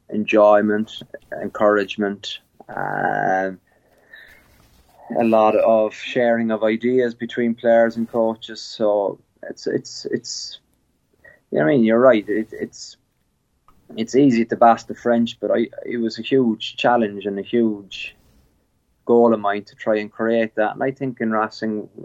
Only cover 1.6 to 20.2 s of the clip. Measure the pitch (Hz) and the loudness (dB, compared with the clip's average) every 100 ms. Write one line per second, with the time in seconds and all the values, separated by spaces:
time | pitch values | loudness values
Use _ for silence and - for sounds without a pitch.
1.6 | 107 104 98 - 101 101 - - _ - | 2 2 0 -4 -4 -6 -12 -16 _ -20
2.6 | - 98 98 101 95 101 98 95 95 92 | -16 -8 -6 -4 -4 -2 -2 -2 -4 -8
3.6 | _ _ _ _ _ - - - _ _ | _ _ _ _ _ -20 -20 -20 _ _
4.6 | _ _ _ _ - - 117 110 107 107 | _ _ _ _ -6 0 2 4 4 4
5.6 | 110 113 107 - - 127 120 117 113 110 | 4 2 0 -4 -6 0 0 0 0 -2
6.6 | 110 113 120 127 120 117 117 - 120 117 | 0 0 0 0 0 -4 -8 -4 -2 0
7.6 | 120 117 117 113 113 120 113 107 - 110 | 2 4 4 0 -4 0 0 -2 -10 -16
8.6 | - - 107 104 98 - _ _ - - | -14 -2 0 0 -2 -4 _ _ -16 -10
9.6 | - - - - - 117 - - - - | -6 -6 -6 -14 -8 -6 -8 -14 -14 -18
10.6 | _ _ _ _ _ _ _ _ _ - | _ _ _ _ _ _ _ _ _ 0
11.6 | 156 143 110 113 131 110 95 101 113 - | 2 2 4 4 6 4 2 -4 -6 -8
12.6 | - - - - _ _ _ _ _ _ | -10 -12 -20 -20 _ _ _ _ _ _
13.6 | _ _ - - 113 127 143 117 117 107 | _ _ -14 -10 0 4 6 4 0 4
14.6 | 117 110 - - 120 120 117 - 101 107 | 4 4 0 -6 0 2 0 -2 -2 0
15.6 | 113 - - 123 113 113 110 131 120 107 | -2 -6 -10 -6 -6 -6 -2 2 2 -2
16.6 | - - 131 120 107 101 101 98 98 120 | -6 -4 0 2 0 -4 -6 -8 -2 0
17.6 | 113 104 95 - - - _ _ _ _ | 0 -2 -10 -16 -16 -18 _ _ _ _
18.6 | _ _ _ _ - 120 117 110 101 101 | _ _ _ _ 2 4 4 2 -2 -6
19.6 | 101 - - 107 104 - | -8 -8 -2 -2 -4 -4